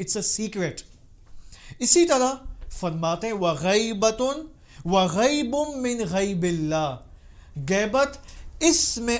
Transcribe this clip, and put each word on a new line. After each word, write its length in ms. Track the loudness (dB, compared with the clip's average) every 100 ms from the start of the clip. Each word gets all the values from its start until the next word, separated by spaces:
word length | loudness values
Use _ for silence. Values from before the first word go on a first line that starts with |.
it's 200 | -4 -2
a 200 | -2 -2
secret۔ 340 | -4 -4 -4 -6 -16 -20 -20 -20 -16 -16 -16 -20 -18 -2
اسی 260 | 4 6
طرح 280 | 6 4 2 0 -10 -14 -12
فرماتے 560 | -6 -4 -2 -2 -2 -4
ہیں، 80 |
"وَغَيْبَةٌ، 1000 | 0 0 0 2 2 2 2 0 2 -2 -2 -8 -18 -20 -10
وَغَيْبٌ 920 | 0 2 4 4 2 2 0 -2 -2 -2
مِّن 240 | -4 -2 -2
غَيْبِ 380 | 0 0 0 -2
اللَّهِ۔" 480 | 0 0 0 -2 -6 -14 -20 -20 -20 -16 -10 -2
غیبت 500 | 0 2 2 0 -2 -18 -18 -16 2
اسم 500 | 4 4 2 -2 -2 -2